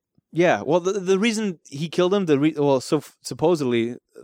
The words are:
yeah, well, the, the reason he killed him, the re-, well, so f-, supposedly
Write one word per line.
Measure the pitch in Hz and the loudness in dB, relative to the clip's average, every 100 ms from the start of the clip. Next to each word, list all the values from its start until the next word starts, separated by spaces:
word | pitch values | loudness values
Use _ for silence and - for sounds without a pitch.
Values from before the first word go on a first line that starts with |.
| _ _ _ | _ _ _
yeah, | 156 175 110 113 | 0 2 2 0
well, | 175 | 0
the, | 175 | 0
the | 208 180 190 | -2 0 0
reason | 233 214 208 165 _ | 0 -2 -4 -6 _
he | 135 160 | -10 -4
killed | - 180 | 0 2
him, | 202 175 | 2 2
the | 139 | 2
re-, | 151 151 | 2 0
well, | 143 131 | 2 0
so | - 151 | 0 -4
f-, | - _ | -4 _
supposedly | - 127 156 170 131 120 117 120 _ - | -14 -2 0 0 0 0 -2 -6 _ -20